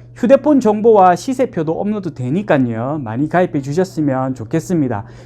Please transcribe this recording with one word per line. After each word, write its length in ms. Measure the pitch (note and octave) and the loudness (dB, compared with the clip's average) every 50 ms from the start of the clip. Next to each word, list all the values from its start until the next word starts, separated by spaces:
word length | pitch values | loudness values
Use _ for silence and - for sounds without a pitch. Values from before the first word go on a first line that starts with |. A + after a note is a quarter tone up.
| - - - | -20 -20 -8
휴대폰 460 | - - G#3 C4+ C4+ C4+ D4 D4+ C4+ | -4 2 4 4 4 4 4 2 4
정보와 560 | - G#3+ G#3 A3 G#3 A#3 A3 G#3 F#3 F#3 F3 E3+ | 4 2 0 2 4 4 6 6 6 6 4 2
시세표도 560 | - - C4 B3+ C4 - - F3+ D#3 D3 E3 | 0 -4 -4 -2 -4 -4 -4 -4 -4 -4 -4
업로드 400 | D#3+ E3+ G3+ G#3+ G#3+ F#3 - C#3 | -4 -4 -4 -4 -6 -6 -8 -8
되니까요. 880 | - B2+ B2 C3+ F#3 G#3+ G#3+ F3 C#3+ C3 A#2+ A2+ A2+ A#2 C3 D3+ D#3+ C3+ | -8 -6 -4 -4 -2 0 0 2 2 2 0 -2 -4 -4 -4 -6 -6 -6
많이 240 | A2 A2 A#2 D3 D#3 | -6 -6 -4 -4 0
가입해 340 | D#3 F3 F#3 F3 F3 D3 | 0 0 0 0 -2 -4
주셨으면 720 | C3 C#3 C#3+ F3 F#3 F#3 - E3 D3+ C#3+ C3 C3 C3 C3 C3 | -6 -4 -2 -2 -2 -2 -2 -2 -2 -2 -2 -2 -2 -4 -6
좋겠습니다. 720 | - A2+ A2+ - D#3+ D#3+ - F#3+ E3 C#3+ B2 A2+ G2+ - - - - - | -8 -8 -6 -4 -4 -4 -2 -2 -2 0 -2 -2 -6 -8 -10 -16 -20 -20